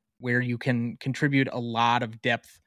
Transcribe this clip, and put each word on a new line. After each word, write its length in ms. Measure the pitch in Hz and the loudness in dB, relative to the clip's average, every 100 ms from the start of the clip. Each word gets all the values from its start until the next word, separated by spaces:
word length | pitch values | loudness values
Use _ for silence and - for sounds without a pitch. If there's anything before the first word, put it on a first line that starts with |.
| _ _ | _ _
where 220 | 123 120 | -2 0
you 160 | 123 120 | 0 -2
can 400 | - 120 120 113 | -2 -2 -2 -4
contribute 500 | - 123 147 139 131 | -6 -2 2 2 2
a 100 | 123 | -2
lot 440 | 120 113 117 120 | -4 2 4 4
of 180 | 120 113 | 0 -4
depth, 380 | 123 117 - - | -2 -2 -4 -20